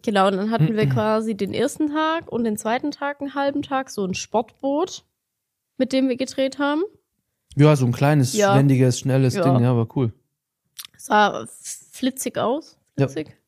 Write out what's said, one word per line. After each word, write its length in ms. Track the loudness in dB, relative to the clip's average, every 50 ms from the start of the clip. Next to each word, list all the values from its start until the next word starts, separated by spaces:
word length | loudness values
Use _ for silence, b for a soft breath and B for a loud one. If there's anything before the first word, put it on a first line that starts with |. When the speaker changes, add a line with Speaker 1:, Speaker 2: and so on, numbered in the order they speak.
| -6
Speaker 1:
genau, 240 | -2 2 2 2 2
und 80 | 2
dann 160 | 0 -2 0
hatten 240 | 0 2 2 2 2
wir 100 | 2 0
Speaker 2:
<clears throat> 20 | 0
Speaker 1:
quasi 480 | 0 0 0 0 0 0 -2 -4 -4
den 160 | -4 -6 -4
ersten 360 | -2 -2 -2 -2 -2 -2 -4 -2
Tag 420 | -2 -2 -2 -2 -2 -4 -6 -6
und 140 | -4 -2 -2
den 120 | -2 -2
zweiten 360 | -2 -2 -2 -2 -2 -4 -6
Tag, 280 | -6 -6 -6 -6 -6 -6
einen 140 | -10 -8 -4
halben 280 | -2 -2 -2 -2 -4
Tag, 280 | -4 -4 -4 -4 -4 -6
so 140 | -6 -4 -4
ein 100 | -4 -4
Sportboot, 880 | -6 -6 -4 -2 -2 -2 -4 _ _ -4 -2 -2 -2 -2 -4 -6 -12 -18 _ _ _ _ _ _ _ _ _ _ _ _ _ _
mit 160 | -4 -2 -2
dem 160 | 0 0 0 0
wir 80 | 0
gedreht 440 | -2 -6 -6 -4 -4 -4 -2 -2 -2
haben. 220 | -2 -2 -2 -2 -4 -6 -8 _ _ _ _ _ _ _ _ _ _ _ 2
Speaker 2:
Ja, 180 | 4 6 6 6
so 120 | 4 2
ein 60 | 0
kleines, 420 | 0 2 2 4 4 4 2 2 2
Speaker 1:
Ja. 200 | 2 2 4 4
Speaker 2:
wendiges, 440 | 4 4 4 4 4 4 2 2 0
schnelles 340 | -2 0 2 2 2 2 2
Speaker 1:
Ja. 80 | 2
Speaker 2:
Ding, 200 | 2 2 4 4 4
ja, 120 | 2 2
war 120 | 2 0 -2 -2
cool. 160 | -2 -2 -2 -4 _ _ _ _ _ _ _ _ _ _ _ _ -20 -20 -20 _
Speaker 1:
Sah 500 | -14 -4 0 2 2 2 2 0 -4 -10 -12 -16 -18 -16 -16 -16 -16 -18 _
flitzig 460 | -8 -6 -4 -4 -4 -4 -6 -6 -4 -2
aus. 400 | -2 -2 -2 -4 -6 -12 _ _ _ _ _ -2
Speaker 2:
Ja. 100 | -2 -2
Speaker 1:
Flitzig? 280 | -2 -6 -10 -12 -14 _ _